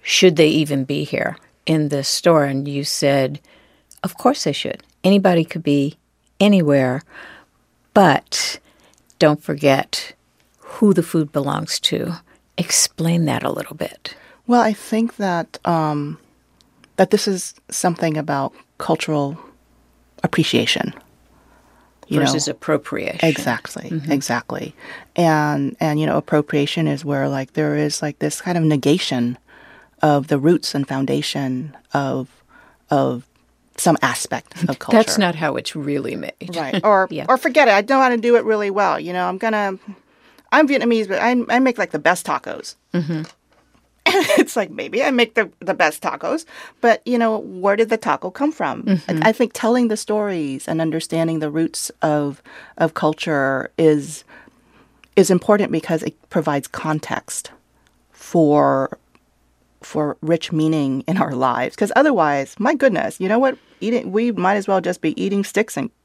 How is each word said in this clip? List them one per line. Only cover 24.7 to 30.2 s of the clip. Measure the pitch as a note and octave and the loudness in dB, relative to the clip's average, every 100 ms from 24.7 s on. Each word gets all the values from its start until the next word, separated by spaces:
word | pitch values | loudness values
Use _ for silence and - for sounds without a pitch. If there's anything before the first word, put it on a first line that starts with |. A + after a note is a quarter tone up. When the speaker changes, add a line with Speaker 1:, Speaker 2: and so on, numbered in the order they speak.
| - - - - - | -14 -18 -20 -8 0
Speaker 2:
And, | E3+ D#3 D3+ D3 C#3 - | 4 4 2 0 -4 -2
and, | D#3+ D3+ | -2 0
you | D#3 | 0
know, | D3 | -2
appropriation | - D#3 D3 D3+ C#3+ - D#3 | 0 -2 0 -2 0 0 -2
is | C#3 | -2
where, | D3+ C#3+ C#3 | -4 -2 -2
like, | C#3 C3+ | -4 -6
there | - D3+ D3 | -4 -2 0
is, | D3+ - | -2 -4
like, | D3+ D3 | -8 -4
this | D3+ - | -6 -6
kind | - F3 | -4 0
of | |
negation | D#3+ D3+ C#3+ F3 - B2+ A#2+ B2+ _ - - - _ _ | 2 2 2 0 0 -2 -2 -4 _ -20 -20 -20 _ _
of | D#3 C#3+ | 2 2